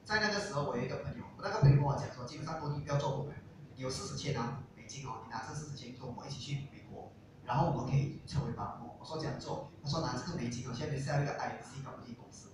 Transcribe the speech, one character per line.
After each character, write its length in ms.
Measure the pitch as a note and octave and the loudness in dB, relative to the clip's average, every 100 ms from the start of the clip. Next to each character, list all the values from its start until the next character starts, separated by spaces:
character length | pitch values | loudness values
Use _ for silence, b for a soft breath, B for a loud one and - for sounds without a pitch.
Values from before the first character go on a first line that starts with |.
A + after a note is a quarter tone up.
在 160 | - G#3+ | 0 2
那 80 | G#3+ | 4
个 120 | G3+ | 2
时 140 | D3+ | 2
候， 100 | C#3+ | 0
我 140 | C3+ B2 | 0 0
有 60 | |
一 40 | - | 0
个 100 | - | -2
朋 200 | - - | -4 -6
友， 60 | - - | -8 -6
我 60 | |
那 60 | - | -2
个 100 | G#3+ | 8
朋 80 | C#3+ | 12
友 60 | C#3 | 12
跟 80 | C#3 | 10
我 100 | - | 2
讲 80 | - | 0
说， 120 | - - | -6 -8
基 120 | D3 | -6
本 80 | D#3 | -4
上 160 | D#3+ | -4
都 80 | D3+ | -2
你 120 | D3 | -2
不 80 | - | 2
要 80 | C#3+ | 2
做 200 | - C3+ | 4 0
空 100 | - | -2
了， 60 | - - - - - | -6 -12 -16 -16 -6
你 60 | |
有 80 | C3 | -4
四 160 | C3+ C3 | -2 -4
十 100 | - | -4
千 240 | C#3 - | 0 0
啊 240 | A#2+ - - - | 0 -2 -8 -14
美 100 | - | -12
金 200 | - - | -8 -8
哦， 140 | - - | -8 -6
你 60 | |
拿 120 | - D#3 | -6 -6
这 60 | |
四 180 | D3 - | -6 -6
十 40 | - | -8
千 220 | A#2 B2+ | -10 -10
跟 100 | B2 | -8
我 160 | A#2+ - | -8 -8
一 40 | |
起 100 | C#3+ | -8
去 280 | - C#3+ - | -4 -4 -4
美 140 | - - | -12 -14
国， 200 | - - - - - | -12 -12 -16 -20 -18
然 140 | - C3+ | 0 4
后 140 | E3+ | 4
我 100 | B2+ | 4
们 80 | B2+ | 4
可 80 | C#3 | 4
以 240 | - - - | 4 -2 -2
成 180 | - - | 0 0
为 80 | |
partner。 320 | - - - - - | -2 -4 -6 -10 -12
我 40 | |
说 140 | - D#3 | -6 -4
怎 100 | C#3+ | -2
样 120 | C3 | -2
做？ 320 | - - - - | -4 -6 -6 -8
他 60 | C#3 | 0
说 120 | D#3+ | 2
拿 140 | C3+ B2 | 2 0
这 160 | - | -2
个 60 | E3+ | -2
美 120 | A#2+ | -2
金 180 | - C#3 | -2 -4
哦， 60 | |
下 120 | A#2+ D3+ | -4 -2
面 160 | C3+ | -2
下 180 | C#3 C#3+ | 2 4
一 60 | C#3+ | 4
个 60 | |
I 240 | - - - | 2 -2 -4
N 60 | |
C 180 | - C#3 | -8 -10
搞 80 | - | -10
不 140 | - - | -10 -12
定 100 | - | -12
公 160 | - | -14
司。 140 | - - | -16 -18